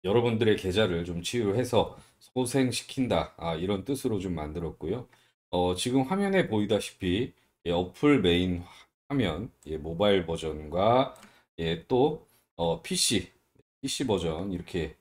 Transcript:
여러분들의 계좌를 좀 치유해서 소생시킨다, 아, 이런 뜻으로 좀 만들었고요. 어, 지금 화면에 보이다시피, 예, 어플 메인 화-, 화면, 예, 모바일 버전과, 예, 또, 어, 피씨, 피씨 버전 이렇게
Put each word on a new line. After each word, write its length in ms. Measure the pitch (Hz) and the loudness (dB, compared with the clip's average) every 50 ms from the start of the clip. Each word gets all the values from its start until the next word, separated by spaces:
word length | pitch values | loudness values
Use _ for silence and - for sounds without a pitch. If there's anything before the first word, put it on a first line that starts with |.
| - | 0
여러분들의 540 | 92 104 120 117 120 113 107 117 107 104 - | 2 2 4 4 2 2 2 4 4 2 2
계좌를 480 | - 95 90 104 110 95 87 85 85 | 0 -2 0 2 2 2 0 -2 -4
좀 160 | 85 87 85 | -4 -6 -6
치유해서 760 | 82 - - 120 113 101 98 117 127 127 - 104 92 - - - - _ _ _ | -6 -4 -2 0 0 0 0 0 0 2 2 2 2 2 -4 -16 -20 _ _ _
소생시킨다, 1120 | _ - _ 127 127 117 120 139 131 127 110 - - - - - 131 117 101 82 76 - - - | _ -8 _ -4 -4 0 2 2 2 2 0 -4 -6 -8 -4 -4 0 0 0 0 0 -4 -10 -8
아, 180 | - 82 82 | -6 -4 -4
이런 300 | 80 87 95 104 95 92 | -2 -2 -2 -2 -2 -2
뜻으로 340 | - 143 127 - 131 110 98 | -4 -6 -4 -2 -4 -4 -2
좀 140 | 92 95 87 | -2 -4 -4
만들었고요. 720 | 80 76 76 78 85 82 78 - - - 80 98 127 123 _ _ _ _ _ _ _ _ _ | -4 -6 -6 -6 -6 -6 -8 -8 -8 -6 -6 -6 -6 -8 _ _ _ _ _ _ _ _ _
어, 240 | - 90 90 90 90 | -2 0 2 2 0
지금 260 | 90 - 123 120 135 | 0 -2 0 2 2
화면에 460 | 131 131 190 196 202 196 190 190 - - | 2 2 0 0 0 2 2 2 2 2
보이다시피, 880 | 110 107 107 104 110 101 - - - _ - 90 87 104 123 - - _ _ _ _ _ _ | 0 0 2 2 0 0 0 -4 -10 _ -2 0 0 0 -2 -4 -8 _ _ _ _ _ _
예, 60 | 85 | -2
어플 500 | 85 85 90 90 - - - 143 147 131 | 0 0 0 -2 -4 2 4 4 4 6
메인 380 | 92 87 87 90 92 92 90 87 | 6 4 4 4 2 0 -2 -4
화-, 280 | 87 - - - - _ _ _ _ _ | -6 -12 -18 -20 -20 _ _ _ _ _
화면, 420 | 143 139 117 90 78 82 110 - _ _ _ 76 | -2 0 0 0 -2 -4 -8 -10 _ _ _ -10
예, 100 | 78 76 | -8 -8
모바일 480 | 73 80 82 82 104 104 101 95 85 | -6 -8 -2 2 4 4 4 4 2
버전과, 920 | 80 82 80 80 80 76 76 76 76 76 87 98 110 120 127 135 - - - - - _ _ _ _ _ - | 0 -4 -4 -4 -6 -6 -6 -8 -6 -2 2 4 4 4 4 2 0 -4 -16 -20 -20 _ _ _ _ _ -6
예, 260 | 82 82 85 82 - _ | -2 -2 -2 -4 -2 _
또, 380 | 131 123 131 151 160 160 - _ _ _ _ _ _ | 2 4 4 2 2 -2 -10 _ _ _ _ _ _
어, 260 | - 82 85 82 82 | -4 -2 -2 -2 -2
피씨, 480 | - - 180 180 - - 123 95 - - _ _ _ _ _ _ _ _ _ _ | -4 -6 -2 0 0 2 0 0 -2 -4 _ _ _ _ _ _ _ _ _ _
피씨 260 | - 135 - - 143 120 | -8 -8 -4 -4 0 0
버전 440 | 104 90 85 82 80 80 92 101 | 0 0 0 -2 -4 -4 -6 -6
이렇게 440 | 92 82 82 - - 90 78 76 - _ | -6 -8 -8 -6 -4 -4 -4 -4 -8 _